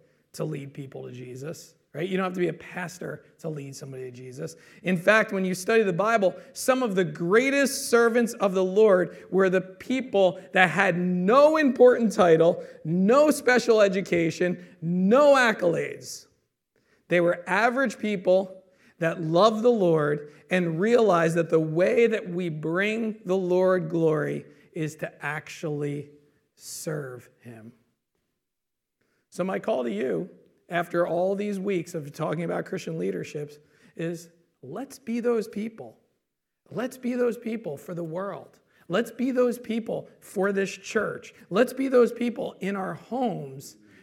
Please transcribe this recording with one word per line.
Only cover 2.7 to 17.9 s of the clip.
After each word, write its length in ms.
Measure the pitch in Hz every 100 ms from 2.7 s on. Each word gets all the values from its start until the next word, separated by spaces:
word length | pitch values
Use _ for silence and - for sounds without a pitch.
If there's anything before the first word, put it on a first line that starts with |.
| 180 175 - 151 151 _ _
to 100 | 165
lead 260 | 151 139 135
somebody 280 | 139 131
to 80 | 131
Jesus. 440 | 123 127 127 160 - - -
In 120 | 175 180
fact, 380 | 185 220 214
when 100 | 190
you 100 | 185
study 300 | 180 - 226
the 80 | 196
Bible, 420 | 175 214 226 185 - -
some 300 | - - 254
of 120 | 240 185
the 80 |
greatest 880 | 170 147 170 220 262 277 269 - -
servants 440 | 233 233 240 233 -
of 180 | 196
the 100 | 185
Lord 540 | 185 190 220 185 175 - -
were 200 | 180 190
the 100 | 185
people 800 | 185 - - 262 254 196 185 - -
that 160 | 185 180
had 280 | 160 196 175
no 600 | 180 180 185 262 294 311
important 560 | 285 - 247 240 226
title, 500 | - 175 160 165 180 - - 156
no 440 | 175 190 269 302
special 520 | 294 - 247 233 214
education, 840 | 202 190 180 175 165 - 180 180 - -
no 540 | 165 180 190 247 294 269
accolades. 920 | 240 220 175 147 143 135 127 - - _ _ _ _ _ _ _ -
They 100 | 175
were 240 | 170 175 -
average 540 | 196 240 240 262